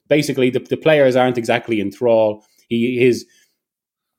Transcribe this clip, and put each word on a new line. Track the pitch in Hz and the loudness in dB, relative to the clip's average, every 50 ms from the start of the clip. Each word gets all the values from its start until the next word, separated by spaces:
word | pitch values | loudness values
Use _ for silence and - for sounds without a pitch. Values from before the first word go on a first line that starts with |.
| _ _ | _ _
basically | 143 151 147 143 127 131 127 127 | 0 0 0 -2 -2 -2 -2 0
the, | 123 123 | -2 -4
the | - - 127 | -6 -6 -8
players | - - 156 156 147 139 131 123 | -4 0 0 2 4 2 2 2
aren't | 127 127 127 120 | 2 0 0 -2
exactly | 120 113 117 117 123 - - 120 104 | -4 -2 -2 -4 -4 -2 -4 -4 -4
in | 98 98 | -4 -6
thrall. | - - 123 120 113 110 110 107 107 104 _ _ _ _ _ | -6 -4 0 2 2 2 2 0 -2 -6 _ _ _ _ _
He, | _ 120 117 117 131 127 120 | _ -4 -2 -2 -2 0 2
his, | 123 127 117 - - _ _ _ _ _ _ _ _ _ _ _ _ _ _ _ _ _ _ | 2 2 2 0 -6 _ _ _ _ _ _ _ _ _ _ _ _ _ _ _ _ _ _